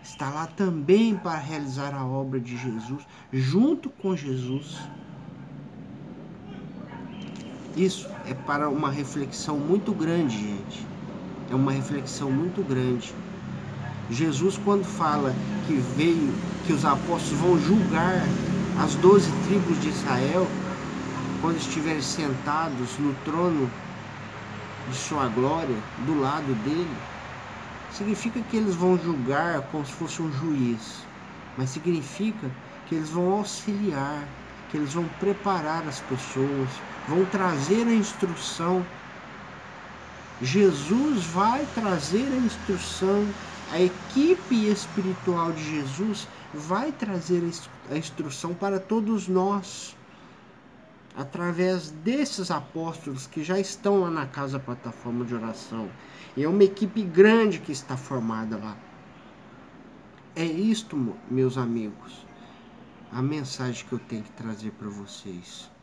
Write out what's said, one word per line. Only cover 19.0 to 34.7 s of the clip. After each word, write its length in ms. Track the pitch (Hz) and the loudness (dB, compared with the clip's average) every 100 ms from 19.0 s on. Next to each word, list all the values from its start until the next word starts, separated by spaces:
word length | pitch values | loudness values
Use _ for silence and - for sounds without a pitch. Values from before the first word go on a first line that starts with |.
| 170 202 165 - - | 10 10 8 2 2
tribos 340 | 196 170 156 | 2 4 2
de 100 | 147 | 2
Israel, 580 | 143 - 127 135 170 190 220 - - - - - - - - | -2 0 2 4 4 2 0 -4 -6 -6 -6 -6 -4 -4 -2
quando 160 | 156 165 | 0 0
estiverem 460 | 135 160 156 156 | -2 -2 -2 -2
sentados 960 | 131 - 151 131 139 151 165 131 123 - | -2 -2 -2 -2 0 0 0 -2 -4 0
no 160 | 143 135 | 0 0
trono 460 | 151 156 180 160 131 120 - - - - - - - - - - - | -2 2 2 4 0 -2 -10 -12 -12 -12 -12 -12 -12 -12 -10 -10 -8
de 60 | 127 | -6
sua 320 | - 156 127 | -2 0 2
glória, 480 | 110 131 160 156 113 107 - | 4 2 2 0 -2 -4 -6
do 160 | 123 156 | 0 2
lado 320 | 135 151 143 123 | 2 0 0 0
dele, 320 | 110 156 175 117 - - - - - - - - - | 0 0 -2 -4 -10 -12 -12 -12 -12 -12 -12 -14 -12
significa 480 | - 202 208 233 240 | -6 0 0 0 -2
que 160 | 220 220 | 0 2
eles 180 | 214 | 2
vão 240 | 175 180 180 | 4 6 6
julgar 640 | 165 156 123 139 170 160 131 | 4 0 2 2 2 0 -2
como 160 | 156 143 | -4 -4
se 60 | |
fosse 280 | - 160 - | -6 -6 -2
um 120 | 165 | -2
juiz, 720 | 135 165 147 123 117 - - - - - - - - | -2 0 2 2 0 -4 -14 -16 -16 -16 -16 -14 -4
mas 140 | 131 | -4
significa 800 | 160 156 170 131 - 214 214 135 131 - - - | -2 0 0 -2 -2 -2 -2 -6 -8 -14 -16 -4
que 80 | 160 | -4
eles 140 | 156 | -2
vão 240 | 165 180 | 0 2
auxiliar, 920 | 202 202 - - 202 208 147 139 147 143 131 - - - | 2 0 -4 -4 0 0 0 -2 -4 -8 -12 -14 -16 -6